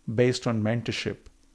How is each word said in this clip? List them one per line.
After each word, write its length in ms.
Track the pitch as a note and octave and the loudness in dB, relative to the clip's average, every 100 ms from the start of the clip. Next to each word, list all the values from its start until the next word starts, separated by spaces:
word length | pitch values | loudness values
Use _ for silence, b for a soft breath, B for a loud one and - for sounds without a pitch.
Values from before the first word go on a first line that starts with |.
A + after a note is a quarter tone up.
| - A2+ | -4 2
based 320 | B2 B2 B2 | 4 2 0
on 160 | A2+ | 0
mentorship. 540 | G#2+ A#2+ A#2 - G#2+ - - _ b | 0 0 -2 -4 -4 -8 -14 _ b